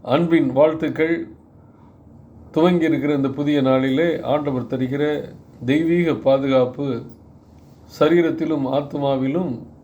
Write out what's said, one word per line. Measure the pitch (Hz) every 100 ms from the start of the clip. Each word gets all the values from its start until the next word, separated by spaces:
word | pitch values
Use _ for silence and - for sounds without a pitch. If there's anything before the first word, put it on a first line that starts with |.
அன்பின் | - 139 170 165 135
வாழ்த்துக்கள். | 127 156 156 151 131 160 165 170 - - - - - - - - - - - -
துவங்கியிருக்கிற | 156 175 175 160 143 143 147
இந்த | 135
புதிய | 147 147 147
நாளிலே | 131 131 131 135 170 156
ஆண்டவர் | 120 147 147 127
தருகிற | 117 131 131 139 151 147 - - - - 120
தெய்வீக | 147 165 175 165
பாதுகாப்பு | 123 135 135 139 135 127 135 143 117 - - - - - - - - - -
சரீரத்திலும் | 151 175 160 - 156 151 131
ஆத்மாவிலும் | 139 143 147 139 135 135 156 180 117 - -